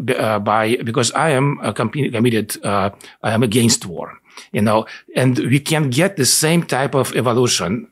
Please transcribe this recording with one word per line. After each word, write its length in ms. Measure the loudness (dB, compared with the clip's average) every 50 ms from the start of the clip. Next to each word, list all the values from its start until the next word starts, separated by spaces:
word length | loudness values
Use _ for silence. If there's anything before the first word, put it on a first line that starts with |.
| -4
b-, 120 | -2 -2
uh, 240 | 0 0 0 0 0
by, 380 | 0 0 2 2 2 2 0
because 340 | -2 -2 -2 -2 0 0 0
I 180 | 0 0 0 2
am 300 | 2 2 0 0 -2 -4
a 120 | -4 -6 -4
comp-, 380 | -2 -4 -4 -2 -4 -4 -2
committed, 460 | 0 0 0 2 2 0 -2 -4 -6 -8 -4
uh, 240 | -2 -2 0 0 -2 -4 -8 -18 -20 -14 _
I 100 | -4 -2
am 120 | 0 2 2
against 420 | 2 2 4 4 4 2 0 -2
war, 320 | -8 -10 -10 -12 -12 -14 -20 _ _ -20 -20 -14 -6
you 120 | -2 0 0
know, 240 | 2 2 0 0 -4 -10 -18 -14 -6 -2
and 220 | 0 2 2 2
we 220 | 0 0 0 0 0
can 320 | 0 0 0 0 0 0
get 240 | 2 2 0 0 0
the 100 | 0 0
same 380 | 2 2 2 2 2 2 2 0
type 320 | 0 -2 -2 0 0 0
of 200 | 0 0 0 0
evolution, 720 | -2 0 2 2 2 2 2 0 -2 -2 -2 -4 -6 -6 -4